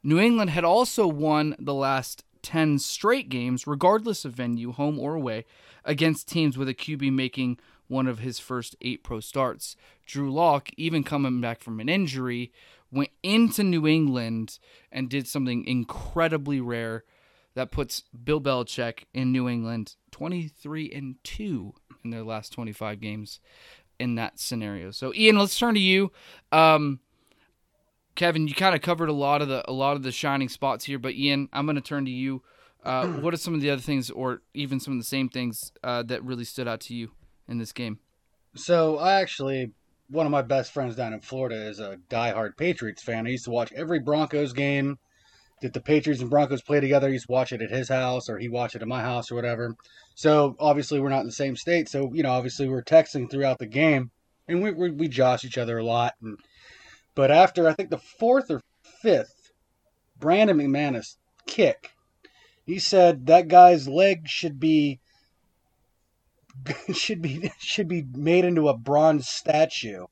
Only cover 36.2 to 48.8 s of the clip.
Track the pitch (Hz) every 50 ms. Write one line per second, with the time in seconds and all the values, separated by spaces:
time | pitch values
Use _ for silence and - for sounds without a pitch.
36.2 | - 127 127 120 120 - - - 127 117 113 113 - - 120 120 117 107 _ -
37.2 | _ _ _ _ _ - 117 117 113 - - - 120 113 104 - _ _ _ _
38.2 | _ _ _ _ _ _ _ 139 - - 175 170 160 156 156 147 160 185 196 196
39.2 | 190 - - - 135 135 135 131 127 117 - _ _ _ _ _ _ _ 135 156
40.2 | 160 147 147 143 131 113 135 135 120 - - 143 131 123 113 117 123 113 110 104
41.2 | - - 131 131 131 123 113 110 107 107 104 101 110 98 98 90 90 _ - 113
42.2 | 120 117 98 113 110 104 - - 156 175 185 - 120 107 - - - - 113 113
43.2 | 113 120 131 127 127 123 117 120 117 - - 131 170 165 175 151 123 147 147 151
44.2 | 156 147 151 147 147 135 123 139 139 139 139 139 135 139 143 - _ _ _ _
45.2 | _ _ _ _ _ _ _ _ - 123 - - - - 151 151 147 151 143 120
46.2 | 127 117 143 147 147 127 143 123 _ - 147 147 139 131 143 139 139 135 135 123
47.2 | - - 123 127 127 - 127 110 113 98 110 131 123 113 135 131 127 127 127 127
48.2 | - - 110 98 117 120 117 120 120 113 - 117